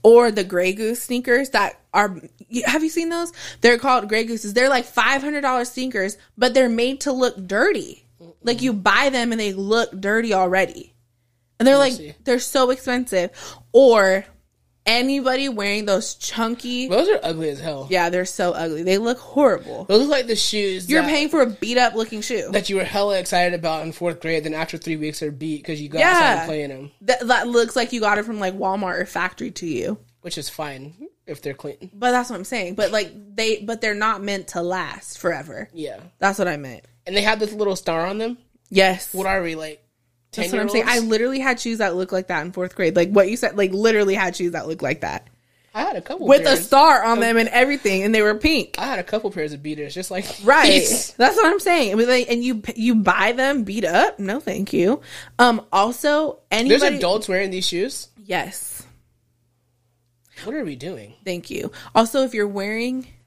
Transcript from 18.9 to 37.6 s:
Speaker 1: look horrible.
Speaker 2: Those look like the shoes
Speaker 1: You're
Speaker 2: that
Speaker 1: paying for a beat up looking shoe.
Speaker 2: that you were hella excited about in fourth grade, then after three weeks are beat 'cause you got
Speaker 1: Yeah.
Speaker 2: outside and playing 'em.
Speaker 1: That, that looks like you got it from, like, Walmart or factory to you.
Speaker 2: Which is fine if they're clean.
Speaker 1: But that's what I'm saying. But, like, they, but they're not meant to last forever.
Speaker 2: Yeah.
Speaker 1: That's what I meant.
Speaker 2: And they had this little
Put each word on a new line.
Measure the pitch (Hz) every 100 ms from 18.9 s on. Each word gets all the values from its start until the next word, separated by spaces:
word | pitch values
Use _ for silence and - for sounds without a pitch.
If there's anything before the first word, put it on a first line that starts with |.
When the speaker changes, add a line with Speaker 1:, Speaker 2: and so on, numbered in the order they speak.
| 196
Speaker 1:
look | 233 254
horrible. | - 277 277 175 - - 190
Speaker 2:
Those | 208
look | 285
like | 285 233
the | 214
shoes | - 214 196 185 180
Speaker 1:
You're | 311
Speaker 2:
that | 294
Speaker 1:
paying | 302 294
for | 320
a | 240
beat | 202 220 247
up | 240 226
looking | 226 214
shoe. | 208 220 -
Speaker 2:
that | 196 190
you | 196
were |
hella | 180 202 202 196
excited | 175 180 180 175
about | 160 160 160
in |
fourth | - 175 165
grade, | 160 160
then | 151
after | 156 165 160
three | - 156
weeks | 151 151
are | 151
beat | 143 156 151
'cause | - 151
you | 147
got | 156
Speaker 1:
Yeah. | 330
Speaker 2:
outside | 359 285 185
and | 165
playing | 156 143
'em. | 135 143 _
Speaker 1:
That, | 202 247 240
that | 240 240
looks | 240 233 254
like | 233
you | 240
got | 214 208
it | 220
from, | 214
like, | 185 196
Walmart | 196 202 185 170
or | 185
factory | - 185 - 240
to | - 170
you. | 135 - 208 _ _
Speaker 2:
Which | 175 160
is | 139
fine | - 147 135 139 175 302 _ -
if | 147
they're | 143
clean. | 135 147 143 185
Speaker 1:
But | 202 247
that's | 247 247
what | 202
I'm | 196
saying. | 240 180 202
But, | 190
like, | 214 185 - 208 202
they, | 220 220
but | 208 226
they're | 226 208
not | 214 202
meant | 202 196 185
to | 175
last | 175 185 156 - - -
forever. | 180 151 151 123 208
Speaker 2:
Yeah. | 170 147 101 175 _
Speaker 1:
That's | 196 196
what | 180
I | 147
meant. | 135 110 _ _ -
Speaker 2:
And | 196
they |
had | 208 214
this | 214
little | 214